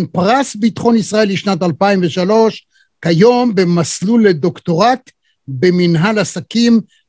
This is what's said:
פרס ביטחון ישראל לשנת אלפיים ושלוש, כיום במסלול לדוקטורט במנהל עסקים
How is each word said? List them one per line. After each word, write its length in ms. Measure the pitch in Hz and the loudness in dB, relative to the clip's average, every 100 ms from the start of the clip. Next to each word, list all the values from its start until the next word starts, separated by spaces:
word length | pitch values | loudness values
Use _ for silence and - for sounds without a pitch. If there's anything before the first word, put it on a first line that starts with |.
| 175 | -2
פרס 440 | 180 185 262 269 208 | -2 0 0 -2 -2
ביטחון 400 | 226 - 233 233 | -4 -2 0 0
ישראל 320 | 180 214 220 | 0 0 0
לשנת 340 | 185 202 180 | -2 -4 -2
אלפיים 380 | 175 139 196 196 | -2 0 0 0
ושלוש, 640 | 175 185 180 220 220 - _ _ _ _ | -2 -2 0 2 0 -2 _ _ _ _
כיום 520 | 165 165 226 247 247 | -2 4 4 4 0
במסלול 720 | 190 175 170 160 - 185 233 208 | 0 0 0 -2 -4 0 2 2
לדוקטורט 840 | 165 175 175 - 165 226 254 _ _ _ _ - | 2 -2 -4 -4 0 0 0 _ _ _ _ -12
במנהל 680 | 131 180 180 175 165 196 214 | -2 0 2 2 2 0 -2
עסקים 640 | 175 180 - 226 233 226 - _ | -4 -8 -6 -2 2 0 -2 _